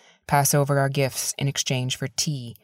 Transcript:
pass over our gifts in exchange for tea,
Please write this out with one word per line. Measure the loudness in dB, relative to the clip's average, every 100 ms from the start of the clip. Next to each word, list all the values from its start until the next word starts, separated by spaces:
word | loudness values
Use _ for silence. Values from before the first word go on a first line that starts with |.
| -20 _ 0
pass | 2 4
over | 4 4 2
our | 2
gifts | 2 0 0 -6 -2
in | -2
exchange | -2 -2 -2 -2 -4
for | -6
tea, | -4 -4 -4 -8 -14